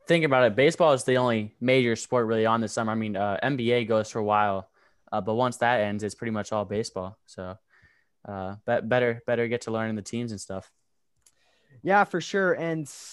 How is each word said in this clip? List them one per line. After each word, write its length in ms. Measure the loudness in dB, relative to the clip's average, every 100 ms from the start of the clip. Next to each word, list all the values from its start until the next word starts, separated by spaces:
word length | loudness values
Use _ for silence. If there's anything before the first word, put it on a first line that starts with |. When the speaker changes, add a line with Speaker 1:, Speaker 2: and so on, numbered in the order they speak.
| 0
Speaker 1:
thinking 180 | 2 4
about 200 | 6 4
it, 100 | 6
baseball 380 | 4 6 4
is 100 | 4
the 140 | 2 2
only 360 | 2 0 -2 -4
major 340 | 2 4 4 0
sport 300 | -2 0 2
really 220 | 2 2
on 120 | 2
this 140 | 0
summer. 180 | -4 -2
I 40 | -2
mean, 200 | -4 -2
uh, 220 | -2 -2
N 120 | -2 0
B 160 | 0
A 140 | 0 2
goes 240 | 0 0
for 80 | -4
a 60 |
while, 460 | 0 2 2 0 -6 _ _ _ -8
uh, 100 | -6
but 140 | -2 0
once 220 | 0 0
that 240 | 0 2
ends, 220 | 0 -2
it's 120 | -6 -6
pretty 160 | -6
much 200 | -4 -4
all 140 | -4 -4
baseball. 520 | -4 -6 -8 -10 -12 _
So, 320 | -14 -14 -14 _ _ _ _ _ _ -14
uh, 280 | -10 -10 -8 -4
be-, 160 | -2
better, 400 | 0 0 0 -2 -4
better 200 | -2 -2
get 140 | -4
to 100 | -4
learning 260 | -4 -4 -6
the 40 |
teams 300 | -6 -8 -8
and 100 | -10
stuff. 300 | -10 -12 -12 _ _ _ _ _ _ _ _ _ _ -10
Speaker 2:
Yeah, 200 | 2 4 4
for 140 | 0
sure. 340 | -2 0 0
And, 380 | 0 -2 -4 -6 -12 -20